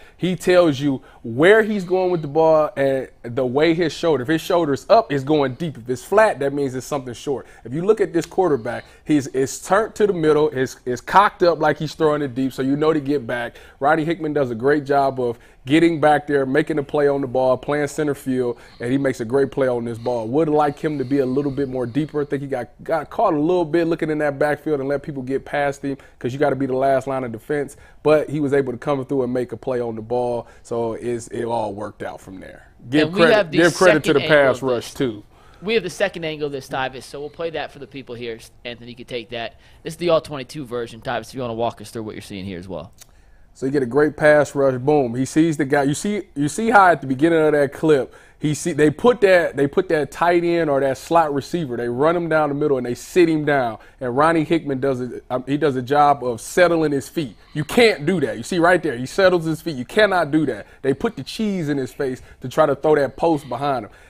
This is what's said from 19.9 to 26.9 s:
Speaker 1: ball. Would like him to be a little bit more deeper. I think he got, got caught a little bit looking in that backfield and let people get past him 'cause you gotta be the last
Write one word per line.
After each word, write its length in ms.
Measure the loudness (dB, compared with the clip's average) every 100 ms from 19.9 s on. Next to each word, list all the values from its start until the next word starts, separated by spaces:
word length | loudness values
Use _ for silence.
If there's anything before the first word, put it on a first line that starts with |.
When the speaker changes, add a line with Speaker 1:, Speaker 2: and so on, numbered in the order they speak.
| -6
Speaker 1:
ball. 320 | -4 -4 -2
Would 220 | 0 2
like 280 | 2 0 -2
him 200 | -6 -4
to 60 | -2
be 140 | 0
a 60 | 0
little 240 | 0 -2
bit 200 | -4 -4
more 160 | -4 -4
deeper. 340 | -4 -4 -4
I 60 | -4
think 160 | -6
he 60 | -6
got, 200 | -8 -8 -12
got 240 | -6 -4 -4
caught 240 | 0 2
a 80 | 2
little 240 | 2 0
bit 220 | 0 0 0
looking 240 | -2 -2
in 80 | -2
that 200 | -2 0
backfield 420 | 0 0 -2 -2
and 80 | -2
let 120 | -4
people 200 | -6 -10
get 240 | -6 -6 -4
past 360 | -2 -2 -4
him 140 | -8 -8 -12 _
'cause 160 | -8
you 40 | -2
gotta 180 | 0 0
be 100 | -2
the 100 | 0
last 300 | 2